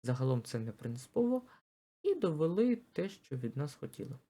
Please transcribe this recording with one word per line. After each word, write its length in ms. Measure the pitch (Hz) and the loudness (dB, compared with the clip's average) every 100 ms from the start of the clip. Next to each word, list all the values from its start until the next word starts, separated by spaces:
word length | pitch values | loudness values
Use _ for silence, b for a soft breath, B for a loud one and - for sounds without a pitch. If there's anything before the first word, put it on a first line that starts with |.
Загалом 400 | 120 127 131 127 | 0 0 2 2
це 160 | - 117 | 0 -6
не 140 | 110 | -6
принципово. 680 | 107 120 120 - - 240 254 254 B _ _ _ _ | -6 -6 -8 -4 0 2 2 -4 B _ _ _ _
І 120 | 370 | 0
довели 640 | 381 190 151 160 180 247 240 | 2 2 2 2 4 4 2
те, 320 | - - 190 | -2 -4 -4
що 280 | 196 - 131 | -6 -10 -4
від 200 | 127 135 | -4 -2
нас 180 | 143 | -4
хотіли. 440 | - - - 101 127 _ | -6 -12 -10 -10 -10 _